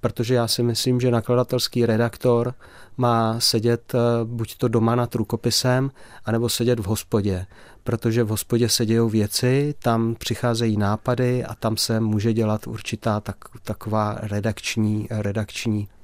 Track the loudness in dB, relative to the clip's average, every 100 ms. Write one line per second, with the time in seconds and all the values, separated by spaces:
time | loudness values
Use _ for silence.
0 | -4 -2 0 2 2 0 0 0 0 2
1 | 2 2 2 0 2 -2 -2 0 2 2
2 | 0 0 2 2 0 -6 -16 -20 -14 -2
3 | 2 2 2 0 0 2 2 0 0 0
4 | 2 0 -2 -6 -8 -2 0 2 2 2
5 | 0 -2 -2 -2 0 0 2 2 0 -6
6 | -18 -10 -2 0 0 0 2 2 0 -4
7 | 0 0 0 -2 -6 -14 -20 -10 -4 -2
8 | 0 2 0 -2 0 0 2 2 2 4
9 | 4 2 0 0 2 2 0 -2 0 2
10 | 0 -2 -4 -2 0 0 0 2 2 0
11 | 0 0 2 0 -4 -4 -4 -2 -2 0
12 | 0 0 2 2 2 0 -4 -10 -8 -6
13 | -2 -2 -4 -10 -14 -16 -10 -8 -2 0
14 | 0 -4 -4 -2 -2 -4 -4 0 0 0
15 | -2 -4 -4 -4 -6 -6 -2 -2 -4 -10